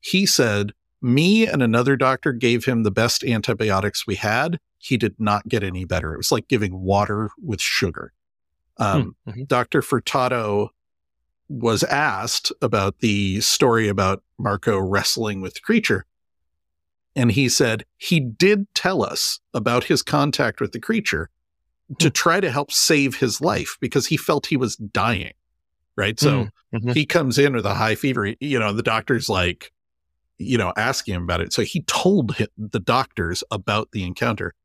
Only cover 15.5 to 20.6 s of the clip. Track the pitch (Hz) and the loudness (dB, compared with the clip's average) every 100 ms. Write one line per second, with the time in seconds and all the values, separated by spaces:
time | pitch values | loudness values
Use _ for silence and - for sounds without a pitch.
15.5 | - - 226 - 98 - _ _ _ _ | -12 0 0 2 -2 -2 _ _ _ _
16.5 | _ _ _ _ _ _ - 123 104 131 | _ _ _ _ _ _ 0 2 2 2
17.5 | - 123 113 - _ - 170 127 110 180 | 2 2 0 -6 _ -2 0 0 2 4
18.5 | 208 202 - 185 185 107 - - - _ | 4 0 -2 -2 0 -2 -2 -4 -6 _
19.5 | 120 110 120 - 151 - 147 143 - 120 | -4 0 0 2 0 2 0 0 0 -2
20.5 | - | -2